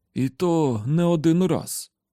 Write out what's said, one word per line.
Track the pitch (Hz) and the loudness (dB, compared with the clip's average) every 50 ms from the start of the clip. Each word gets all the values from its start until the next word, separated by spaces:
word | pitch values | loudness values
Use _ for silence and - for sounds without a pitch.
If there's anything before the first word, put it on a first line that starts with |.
| _ _ _ | _ _ _
"І | - 131 131 | -4 -4 -4
то | - _ 180 180 165 165 156 139 120 107 104 | -4 _ -2 0 2 2 2 0 0 -2 -2
не | 127 151 170 175 | -2 0 0 2
один | 170 175 160 139 170 160 175 185 | 2 0 2 2 2 2 2 2
раз", | 180 160 104 - - - - - - _ _ _ _ | 0 0 -2 -4 -8 -12 -12 -12 -16 _ _ _ _